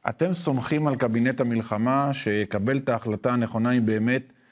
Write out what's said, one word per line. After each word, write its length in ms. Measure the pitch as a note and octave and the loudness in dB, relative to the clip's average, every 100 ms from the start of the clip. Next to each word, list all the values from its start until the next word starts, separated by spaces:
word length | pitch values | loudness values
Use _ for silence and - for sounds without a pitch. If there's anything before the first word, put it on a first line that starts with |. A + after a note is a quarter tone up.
| A#2+ | -6
אתם 240 | - F3 | -2 -2
סומכים 560 | F3 - C3 A#2+ D3+ D3+ | 0 -2 -2 0 0 0
על 80 | C3 | 0
קבינט 440 | B2 A2+ B2 C3 | 0 2 0 0
המלחמה 680 | A#2+ A2+ A2 G#2+ A#2+ C#3 C#3+ | 0 0 -2 -2 0 2 0
שיקבל 640 | C#3 A2 G#2 G2+ G#2 G#2+ C#3 | -2 0 0 0 -2 0 0
את 120 | C3+ | 0
ההחלטה 420 | A#2 A2+ G#2+ B2+ | -2 -2 -2 0
הנכונה 420 | B2 A2+ A2+ A#2+ | 0 0 0 2
אם 140 | B2 A2 | 2 2
באמת 360 | A2 A2+ C3 C3 - _ | 2 2 0 -2 -20 _